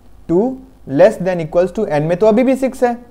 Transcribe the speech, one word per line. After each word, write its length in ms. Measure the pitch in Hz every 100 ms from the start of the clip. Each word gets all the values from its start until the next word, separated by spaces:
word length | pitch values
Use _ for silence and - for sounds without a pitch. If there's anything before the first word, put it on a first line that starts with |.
| - - -
टू 300 | 170 247 262 - - -
less 280 | 139 196 220
than 280 | 180 180 156
equals 280 | 175 185 202
to 100 | 202
n 120 | 147
में 160 | 156 175
तो 100 | 220
अभी 160 | 220
भी 140 | 262 262
सिक्स 280 | 262 262
है, 120 | 240 240 -